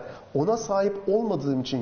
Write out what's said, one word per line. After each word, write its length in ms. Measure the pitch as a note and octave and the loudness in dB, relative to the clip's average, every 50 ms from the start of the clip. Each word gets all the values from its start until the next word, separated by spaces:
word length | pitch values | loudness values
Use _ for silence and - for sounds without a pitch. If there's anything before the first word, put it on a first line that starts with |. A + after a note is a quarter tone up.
| - - - - - - - | -4 -12 -14 -16 -12 -4 0
ona 220 | C#3 D3+ G3 A3+ | 0 2 2 2
sahip 400 | A3+ - - G3 G3 G3 G3+ G3 - - | 0 0 -2 0 2 2 2 0 -2 0
olmadığım 540 | - G3+ A3 A#3 G#3+ F#3+ D3+ C3+ C#3+ C3+ C3 | 2 2 2 2 2 0 0 0 0 0 0
için 160 | B2+ - C#3 B2 | -2 -2 -2 -2